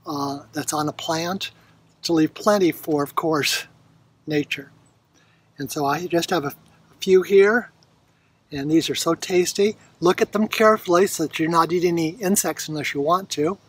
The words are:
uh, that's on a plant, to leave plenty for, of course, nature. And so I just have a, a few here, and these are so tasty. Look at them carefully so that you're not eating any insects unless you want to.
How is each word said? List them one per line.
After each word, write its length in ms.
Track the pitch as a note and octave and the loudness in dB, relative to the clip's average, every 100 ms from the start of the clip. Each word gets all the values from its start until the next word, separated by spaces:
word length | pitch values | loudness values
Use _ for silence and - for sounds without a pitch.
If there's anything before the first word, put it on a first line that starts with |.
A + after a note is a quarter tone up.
| - | -10
uh, 340 | C#3+ C#3+ C#3+ - | -6 -6 -8 -10
that's 200 | D3+ C3+ | -8 -6
on 160 | D3+ D3+ | -4 -6
a 40 | |
plant, 580 | - - D#3+ E3+ F#3+ - _ _ _ _ _ | -6 -6 -4 -4 -6 -10 _ _ _ _ _
to 100 | - | -2
leave 220 | E3 D#3 | 2 2
plenty 360 | - - G#3 F3 | 0 2 4 2
for, 320 | - - D3 | 0 -4 -2
of 120 | C#3+ | -2
course, 520 | - E3 D#3 B2 - - _ _ _ _ _ D3+ | -4 -2 0 -2 -4 -8 _ _ _ _ _ -4
nature. 440 | D3+ C#3 C#3+ C3+ _ _ _ _ _ _ _ _ - | -4 -2 -10 -12 _ _ _ _ _ _ _ _ -14
And 120 | C3+ | -8
so 160 | D#3 C#3+ | -2 -2
I 200 | C#3+ F3 | -2 -2
just 240 | E3+ E3 | -2 0
have 140 | F3 | -2
a, 40 | C#3+ | -2
a 460 | - _ _ _ _ | -10 _ _ _ _
few 220 | F#3+ F#3 | 4 4
here, 480 | F3+ G3 G3+ A#3 - _ _ _ _ _ _ _ _ | 6 6 6 2 -2 _ _ _ _ _ _ _ _
and 180 | C#3+ C#3+ | -8 0
these 200 | D#3+ D3+ | 0 2
are 40 | |
so 200 | C3 E3 | -4 -2
tasty. 600 | E3 - F3+ F3 - G3+ G#3 _ _ | -2 0 0 0 0 -2 -2 _ _
Look 200 | E3 F#3 | 0 2
at 120 | G#3+ | 0
them 160 | G#3 A3 | 0 -2
carefully 580 | - A3 G#3+ - F3 F#3+ | 4 4 4 2 2 2
so 180 | - | 0
that 140 | D#3 - | -4 -2
you're 100 | D#3+ | 0
not 240 | E3+ E3 | 2 2
eating 180 | F3 F3 | 2 0
any 180 | E3+ D#3+ | 0 -2
insects 580 | B3+ F#3 G3+ F3 D#3 - | -2 -2 0 -2 -6 -8
unless 260 | D3+ C3+ | -6 -6
you 60 | C#3+ | -4
want 300 | C#3+ F3+ G3 | 0 0 -2
to. 280 | - D3+ G3 | -4 -4 -4